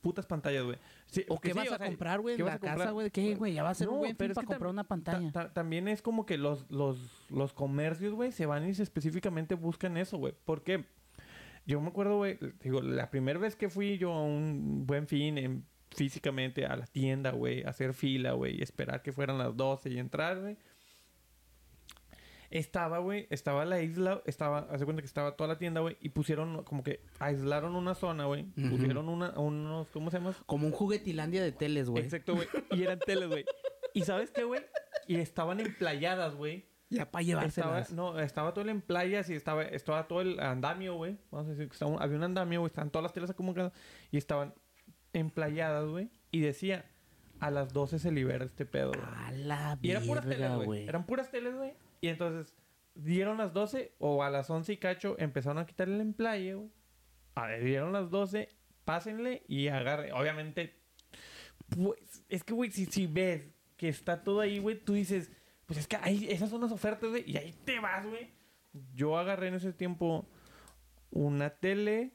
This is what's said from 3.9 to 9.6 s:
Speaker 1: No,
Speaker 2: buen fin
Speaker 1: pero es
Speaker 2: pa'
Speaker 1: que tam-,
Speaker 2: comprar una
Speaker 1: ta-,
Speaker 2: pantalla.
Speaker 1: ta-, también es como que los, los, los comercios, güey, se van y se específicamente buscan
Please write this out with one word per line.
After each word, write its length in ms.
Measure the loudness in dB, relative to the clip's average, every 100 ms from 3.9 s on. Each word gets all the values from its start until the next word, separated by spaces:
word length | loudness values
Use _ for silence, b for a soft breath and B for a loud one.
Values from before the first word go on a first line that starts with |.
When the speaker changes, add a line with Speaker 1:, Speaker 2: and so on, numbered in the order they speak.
| 2
Speaker 1:
No, 40 |
Speaker 2:
buen 100 | 0
fin 60 | 0
Speaker 1:
pero 140 | -2
es 20 | 0
Speaker 2:
pa' 60 |
Speaker 1:
que 40 | -2
tam-, 20 |
Speaker 2:
comprar 200 | -2 -2
una 120 | -2
Speaker 1:
ta-, 40 | -2
Speaker 2:
pantalla. 440 | -4 0 0 0
Speaker 1:
ta-, 220 | -2 -2
también 340 | -2 0 0 0
es 140 | 0
como 240 | 0 -2 0
que 120 | 2
los, 320 | 2 0 -2
los, 260 | 0 2 2 -6 -18 -6
los 240 | -2 -2
comercios, 600 | 0 0 2 2 0 -2
güey, 180 | 0 -2
se 140 | 0 0
van 220 | 2 0
y 40 |
se 100 | 0
específicamente 720 | 0 0 0 0 0 -2 0
buscan 420 | 0